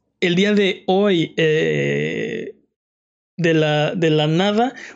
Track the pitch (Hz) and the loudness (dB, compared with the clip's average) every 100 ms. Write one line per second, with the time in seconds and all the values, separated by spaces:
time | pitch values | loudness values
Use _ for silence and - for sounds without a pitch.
0 | _ _ 185 175 202 208 196 180 - 190 | _ _ -2 0 2 2 2 -2 -2 0
1 | 208 180 156 - 156 156 160 147 143 143 | 2 0 0 0 0 2 0 0 -2 -2
2 | 151 110 - 55 - - _ _ _ _ | -4 -4 -6 -8 -10 -16 _ _ _ _
3 | _ _ _ - 170 160 156 151 151 - | _ _ _ -4 0 2 2 2 0 0
4 | 160 151 151 160 196 208 247 - - | 2 2 2 2 0 0 -2 -4 -18